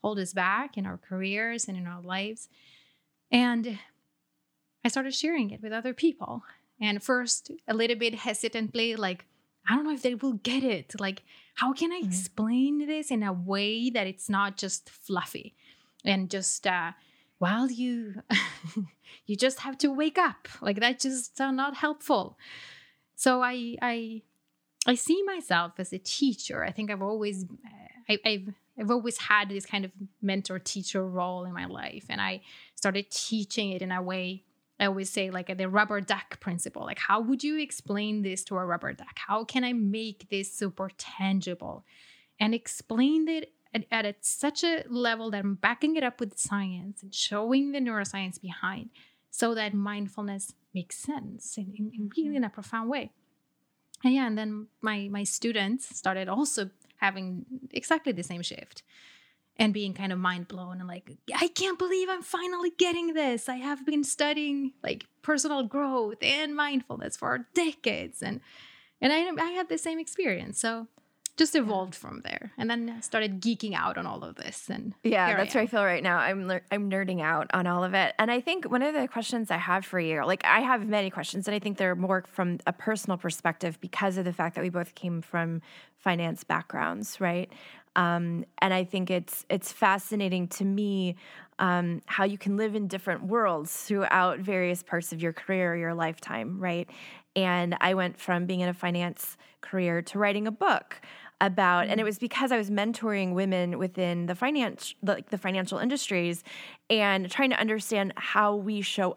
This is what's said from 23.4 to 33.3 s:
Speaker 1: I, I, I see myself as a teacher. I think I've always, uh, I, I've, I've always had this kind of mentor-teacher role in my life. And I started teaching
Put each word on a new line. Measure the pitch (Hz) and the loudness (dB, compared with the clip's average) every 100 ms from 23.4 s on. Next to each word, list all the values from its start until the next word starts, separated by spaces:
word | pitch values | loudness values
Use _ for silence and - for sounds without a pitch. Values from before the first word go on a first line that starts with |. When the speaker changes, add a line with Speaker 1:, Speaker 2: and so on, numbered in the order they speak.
Speaker 1:
I, | 247 247 233 233 | 2 0 -6 -2
I, | 247 233 226 220 - _ _ _ _ _ - | -2 0 -4 -10 -14 _ _ _ _ _ 2
I | 247 | 2
see | - 349 | 4 2
myself | 392 381 - 175 175 - | 2 -2 0 0 0 -4
as | 185 | -8
a | 190 | -6
teacher. | - - 277 220 - - | -6 2 2 2 -4 -4
I | - | -4
think | 208 214 | -4 -6
I've | 202 | -4
always, | 196 220 208 196 | -2 -2 -2 -4
uh, | 180 - - - - - 233 | -8 -12 -20 -20 -20 -20 0
I, | 208 | 2
I've, | 220 208 190 196 _ - | 4 0 -4 -12 _ -6
I've | 208 | 2
always | 240 233 226 | 2 2 -4
had | - 208 202 | 4 4 4
this | 196 196 | -4 -4
kind | 202 | -4
of | 190 - 196 _ | -4 -8 -14 _
mentor-teacher | 196 196 196 185 185 202 185 196 190 | 0 0 -2 -6 -6 -6 -2 -2 -2
role | 180 180 180 | 0 -2 -2
in | 180 | -8
my | 175 180 | -8 -8
life. | 180 - - - | -6 -8 -8 -8
And | - | -2
I | 98 95 - - - | -2 -2 -10 -20 -20
started | - 202 190 202 | -2 0 0 -4
teaching | - - | -6 -2